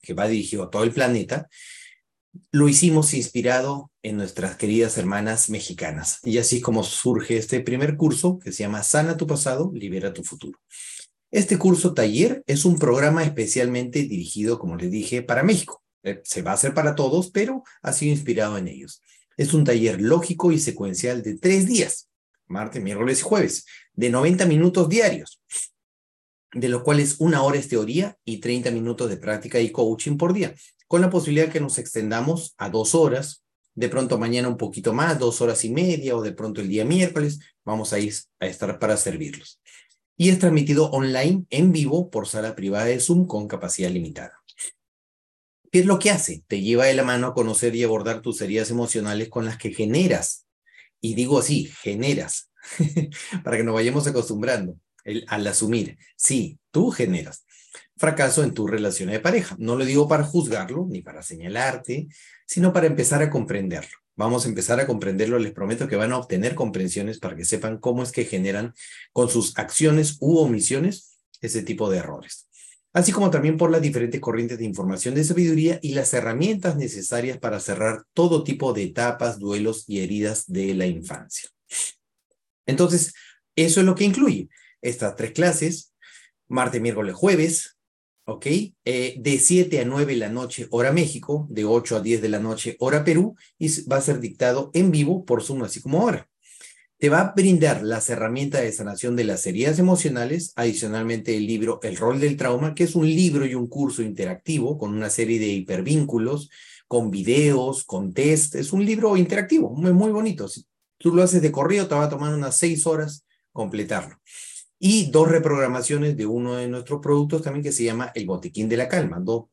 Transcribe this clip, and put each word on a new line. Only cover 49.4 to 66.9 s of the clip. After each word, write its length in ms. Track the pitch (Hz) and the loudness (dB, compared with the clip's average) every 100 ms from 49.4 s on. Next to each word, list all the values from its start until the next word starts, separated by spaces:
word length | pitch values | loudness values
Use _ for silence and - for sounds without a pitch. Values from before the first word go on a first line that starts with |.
las 120 | 113 113 | -6 -6
que 160 | 110 | -8
generas, 760 | - 107 139 185 90 - - _ _ _ - _ _ | -4 0 2 2 0 -2 -8 _ _ _ -20 _ _
y 140 | 113 | -6
digo 240 | 110 123 139 | -2 2 2
así, 280 | 117 147 - - | 2 -2 -2 -8
generas, 680 | - 101 135 135 - - - _ | -8 -4 -2 -2 -4 -10 -12 _
<laughs> 800 | - - 151 165 151 - - 190 | -10 -2 -2 0 -4 -6 -10 -8
para 140 | 120 113 | -2 -2
que 40 | |
nos 120 | 117 | 0
vayamos 320 | 110 117 143 143 | 0 2 0 0
acostumbrando 720 | 135 113 107 120 120 92 85 _ _ | -2 -2 -2 -2 -2 -4 -10 _ _
el, 220 | 104 107 - | -10 -8 -6
al 180 | 104 101 | -4 -2
asumir, 520 | 95 110 117 90 - _ - | 0 0 0 -4 -10 _ -2
sí, 420 | - 135 95 - _ | 0 0 -2 -8 _
tú 200 | 151 247 | 0 0
generas 540 | - 110 90 151 - _ _ _ - - - | 0 -2 -2 -6 -16 _ _ _ -20 -20 -2
fracaso 460 | 156 147 135 156 | 0 2 2 2
en 120 | 143 | 0
tus 160 | - 101 | 0 -2
relaciones 420 | 107 104 - 92 | -2 -2 -4 -4
de 80 | 110 | -2
pareja. 340 | 170 220 180 - | 0 0 -2 -6
No 180 | 113 123 | -4 -2
lo 80 | |
digo 240 | 131 139 147 | 2 2 4
para 160 | 151 | 2
juzgarlo, 600 | 147 175 151 107 92 143 185 | 2 0 0 -2 -4 -6 -6
ni 140 | 98 | -8
para 200 | 76 76 | -12 -16
señalarte, 880 | - 82 85 110 131 127 120 131 156 - - - - | -16 -14 -8 -4 -4 -4 -8 -8 -10 -16 -20 -18 -6
sino 260 | - 185 | 2 4
para 140 | 180 160 | 4 4
empezar 360 | 143 120 143 | 2 2 2
a 60 | 151 | 2
comprenderlo. 680 | 147 110 101 95 85 - - _ - | 0 -2 -4 -4 -6 -10 -20 _ -4
Vamos 300 | 110 123 120 | -2 0 -2
a 20 | |
empezar 320 | 95 92 120 | -2 0 0
a 60 | 135 | 0
comprenderlo, 520 | 110 95 95 110 120 | -2 -2 0 2 2
les 140 | 107 | 0
prometo 340 | - 98 117 - | -4 -4 -4 -2
que 100 | 101 | -2
van 160 | 110 | 0
a 40 | 127 | -2
obtener 380 | 123 92 117 | -2 -2 -2
comprensiones 640 | 151 120 95 92 | -2 -4 -4 -4